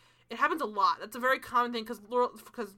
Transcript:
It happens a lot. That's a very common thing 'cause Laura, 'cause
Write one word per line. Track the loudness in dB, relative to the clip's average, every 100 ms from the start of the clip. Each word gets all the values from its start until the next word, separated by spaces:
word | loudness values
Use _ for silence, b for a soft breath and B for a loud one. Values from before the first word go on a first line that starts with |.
| b b b
It | -2
happens | 0 0
a | -2
lot. | 2 2 2
That's | -6
a | -2
very | 2 2
common | 2 0 2
thing | -2
'cause | -6 -10 -4
Laura, | 0 0 -2 -14
'cause | -10 -10